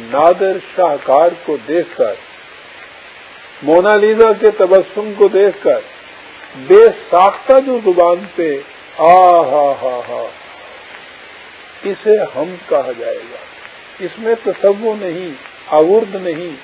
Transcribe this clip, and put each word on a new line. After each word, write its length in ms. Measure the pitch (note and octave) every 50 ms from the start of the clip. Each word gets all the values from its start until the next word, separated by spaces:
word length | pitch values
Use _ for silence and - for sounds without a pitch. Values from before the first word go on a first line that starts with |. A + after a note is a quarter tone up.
| A#2 A2+
نادر 460 | B2+ C#3+ D#3 F3 F3+ F#3 G3 F#3+ F#3+ F3+ - - -
شاہکار 520 | F#3 F3+ D#3+ C#3+ C3+ - - C3+ D3 E3+ F3 E3+ E3 -
کو 120 | - D3+ C3+ G#2+ C#3+
دیکھ 280 | D#3 F3 D#3 - -
کر، 180 | - B2+ G#2+ G2 - - - - - - - - - - - - - - - - - - - - - - - - - - - - -
مونا 340 | C#3+ C#3+ D#3+ F3 F#3 G#3 G#3+
لیزا 360 | G#3 G#3 G#3+ A3 A3 A3+ A3
کے 180 | G#3 G3+ A3+ G#3 G3+ -
تبسم 540 | F#3+ F3+ F#3+ F#3+ F3 - - G#3 G#3+ G#3+ G3+
کو 120 | G3+ G3+ F#3+
دیکھ 340 | G3+ F#3+ G3+ G3 - -
کر 180 | - D#3+ C3 - - - - - - - - - - - - - - - -
بے 260 | C3 C3 C#3 F#3 G#3+ A#3 G#3+ - - - -
ساختہ 500 | E3 F3 F#3 G3 F#3+ - - - C4 C4+
جو 180 | C4+ C4+ B3+ A3+ G#3+
زبان 400 | G3 F3 F3 F3 E3+ F3 F3+ G3+ - -
پہ 240 | - E3+ D#3 C#3+ C#3 - - - - - - - -
آ 160 | D#3 E3+ F3+ F#3 F#3 F3+ F3 E3+
ہا 240 | D#3 C3 C3+ D3 C#3+ C#3+ C3+ -
ہا 180 | B2+ B2+ B2 B2 A#2 A#2+
ہا، 180 | B2 A#2+ A#2 G#2 - - - - - - - - - - - - - - - - - - - - - - - - - - - - - -
اسے 340 | - G3+ F#3+ - - G#3+ G#3+ G#3 F#2 - -
حمد 320 | B2+ D#3 F3+ F3+ E3+ - -
کہا 220 | D#3+ C#3+ B2+ B2+ A#2+ A#2
جائے 240 | A#2 A#2 A#2 A#2+ A#2 A#2
گا۔ 120 | - - - - - - - - - - - - - -
اس 200 | F#3+ E3 - A3
میں 160 | A3+ A3+ A#3 A3+ -
تصور 500 | G#3+ F3+ - - G3+ G3+ G3+ A3+ A3 G#3+ G#3+
نہیں، 300 | G3 F3 D#3+ F3+ F#3 E3+ C3+ - - - - - -
آورد 480 | - D3+ D#3 D#3 F3 G3+ A3+ A3+ G3 G3
نہیں، 360 | F#3+ F#3 F3+ D#3 D3+ F3+ E3+ C#3+ -